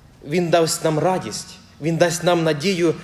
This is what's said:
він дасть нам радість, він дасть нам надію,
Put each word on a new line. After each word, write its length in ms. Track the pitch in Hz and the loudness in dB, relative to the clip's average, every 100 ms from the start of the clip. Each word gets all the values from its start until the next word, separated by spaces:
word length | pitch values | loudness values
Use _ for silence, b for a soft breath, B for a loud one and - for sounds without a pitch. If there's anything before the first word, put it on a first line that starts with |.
| - - - | -20 -20 -6
він 240 | 165 170 | -2 2
дасть 340 | 170 160 - | 2 2 0
нам 140 | 165 151 | 0 0
радість, 560 | 170 185 113 98 - - - - | 0 -2 -4 -12 -14 -18 -20 -8
він 160 | 147 165 | -4 2
дасть 280 | 170 165 | 0 2
нам 200 | 165 175 | 0 2
надію, 500 | 160 151 170 185 170 147 | 2 0 -2 0 0 0